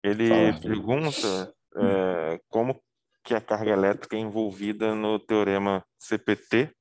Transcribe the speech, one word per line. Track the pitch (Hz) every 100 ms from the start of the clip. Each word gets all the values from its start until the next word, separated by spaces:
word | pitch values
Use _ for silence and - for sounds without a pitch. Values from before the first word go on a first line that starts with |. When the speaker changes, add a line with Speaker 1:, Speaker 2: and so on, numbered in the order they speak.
Speaker 1:
Ele | 101 107 113
Speaker 2:
Fala, | 113 110
Arthur. | 80
Speaker 1:
pergunta, | 107 110 98 135 156 139 110 95 92 _ _ -
Speaker 2:
Hum. |
Speaker 1:
é, | 98 98 92 87 80 82 _
como | 113 120 135 _ _ _ _
que | -
a | 117
carga | - 107 107
elétrica | 98 98 101 - 110
é |
envolvida | 110 104 107 95 101 107 110
no | 110 107 107
teorema | - 110 101 98 101 95 - _
C | - 107
P | - 104
T | - 113 156 _